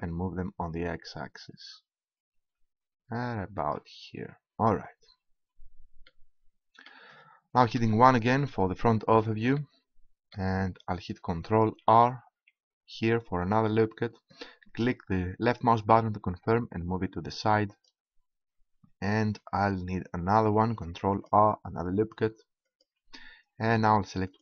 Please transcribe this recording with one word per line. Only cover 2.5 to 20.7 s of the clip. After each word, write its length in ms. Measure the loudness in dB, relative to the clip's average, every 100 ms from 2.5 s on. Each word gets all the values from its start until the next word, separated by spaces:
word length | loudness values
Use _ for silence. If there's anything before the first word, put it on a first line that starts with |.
| _ _ _ _ _ -12
At 340 | -8 -6 -6
about 380 | -8 -6 -4 -4 -8
here. 520 | -20 -18 -14 -14 -16 _ -2
Alright. 300 | 0 0 -4 -20 _ _ _ _ _ -18 -16 -14 -16 -18 -20 -20 -20 _ _ _ _ _ -20 -20 -20 -20 -20 -20 _
Now 120 | 2 2
hitting 320 | 2 2 6
one 160 | 6
again 320 | 6 2 0 0
for 220 | 0 -2
the 60 |
front 300 | 0 2 2 4
overview, 600 | 2 2 -2 -2 -2 -4 _ _ _ -20 _ _ -6
and 400 | -4 -2 -2 -6 -8
I'll 80 | -8
hit 260 | -8 -10
Control 520 | -8 -6 0 2 2 0 4
R 360 | 6 4 0 -14 _ _ _ _ _ -18
here 340 | -4 0 0
for 220 | 0 -4
another 260 | 0 2 2
loop 220 | 2 2 0
cut. 140 | -8 -8 _ -20 -20 -20 _
Click 260 | -4 -2 -2 -2
the 240 | -2 -2 -2
left 240 | 0 2
mouse 200 | 2 2
button 320 | 6 4 4
to 60 | -4
confirm 480 | -6 -6 0 0 0
and 140 | -6 -4
move 160 | -4
it 100 | -4
to 80 | -6
the 100 | -10
side. 420 | -4 0 2 0 -6 _ _ _ _ _ _ _ _ _ _ _ -8
And 380 | -2 0 0 -2 -6
I'll 240 | -2 0 -2
need 280 | -4 -6 -6
another 380 | -6 2 2 4
one, 260 | 2 0